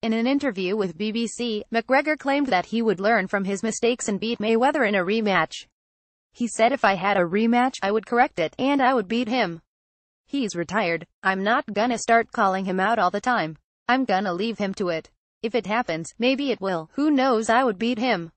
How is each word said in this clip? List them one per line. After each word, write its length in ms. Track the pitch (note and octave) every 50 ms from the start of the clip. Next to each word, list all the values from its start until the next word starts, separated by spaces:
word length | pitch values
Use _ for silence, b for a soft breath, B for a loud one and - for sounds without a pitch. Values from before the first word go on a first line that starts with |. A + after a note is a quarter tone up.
| -
In 100 | A#3 A3
an 140 | A3+ A3+
interview 500 | B3 C#4 C#4+ C#4+ C#4 G#3 F#3 F#3+ F3 F#3+
with 200 | A3 G3+ F#3 E3
B 140 | D#3+ G#3 G#3+
B 160 | G#3 A#3 A#3
C, 380 | A3 - - A#3+ A#3+ A3 G#3 G3+ _ -
McGregor 460 | A#3 A3+ - C4 C4+ D4+ D4+ D#4 D4
claimed 300 | - C#4+ C#4 C#4+ D4 C4
that 180 | A3 F3+ F3
he 160 | - - A3+ A#3
would 180 | A3 G3 F3
learn 260 | G3 G#3 A#3+ A3 F#3
from 180 | F#3+ - G3+ G3
his 180 | F#3 G3+ F#3+ -
mistakes 460 | A3+ G#3+ - - A#3 B3 A#3+ - -
and 120 | G#3 F#3+
beat 180 | G3+ A3+ A#3 -
Mayweather 480 | G#3+ G#3+ A3+ A3+ A#3+ C4+ D4 D4+ C4
in 80 | G#3 G#3
a 80 | G3+ F3+
rematch. 640 | E3+ G#3 A3+ A3+ G#3 F#3+ F3 D#3+ - - - - _ _ _ _ _ _ _ _ _ _ _ _ _ _
He 140 | - A#3+
said, 240 | A3+ - - A3 A#3+
"If 140 | C4+ C#4 -
I 100 | G#3+ F#3+
had 220 | F3+ F3 G3+ G3+
a 80 | F#3+ F3+
rematch, 520 | E3+ E3+ G#3 A3 A#3 A#3 A#3+ B3 C4 B3+ - -
I 80 | G3
would 160 | G#3 A3 G3
correct 320 | - - A#3+ B3+ D4+ _ -
it, 160 | E3 D#3 - _
and 240 | - C4+ C#4+ C#4 C4
I 100 | A#3+ C4+
would 160 | B3 G#3+ F3+
beat 180 | A3+ A#3 B3+
him." 360 | A3 A#3+ C4 A3+ F3+ E3+ E3 _ _ _ _ _ _ _ _ _ _ _ _ _
"He's 280 | _ - C#4 C4 G#3 -
retired. 520 | F3 E3+ - F#3 G#3 A3 E3+ E3+ E3 E3 _ _ _ -
I'm 200 | G3 F#3+ F#3+ F#3+
not 300 | G3+ A#3 C#4 D4+ - G3+
gonna 260 | G3+ G#3+ B3 B3 G#3+
start 320 | - - A#3 A3+ A3+ -
calling 360 | _ - A3 G3 F#3 F#3+ G3
him 120 | F#3+ F#3 F#3
out 200 | F#3+ G3+ A#3 A#3
all 120 | F#3+ F3+
the 120 | - G3+ -
time. 340 | B3 B3 A3+ E3 D#3 D#3+ - _ _ _ _ _ -
I'm 160 | A#3+ C4 C4+
gonna 300 | A#3 G3 F#3 G#3 G3+ F3
leave 240 | F3 G3+ A#3 A3+ -
him 160 | G#3 F#3+ G3
to 160 | - G#3 F3
it. 200 | E3+ D#3+ - - _ _ _ _ _ _ -
If 120 | E3+ -
it 120 | B3 G3
happens, 460 | F3 G#3 A#3 B3 - E3 D#3 E3 - - _
maybe 340 | A3 B3 C4+ A#3+ C#4+ C#4 A3+
it 80 | -
will. 300 | F#3 G3 F#3 E3 D#3+ - _
Who 180 | - C#4+ D#4
knows, 380 | D4+ C4+ C4 C4+ B3 A3 A3+ G#3
I 160 | A3+ A#3+ C4+
would 140 | B3+ G#3+ F3+
beat 200 | G#3 A#3 B3 A3
him." 340 | A3 C4 A#3 F3+ E3 E3 _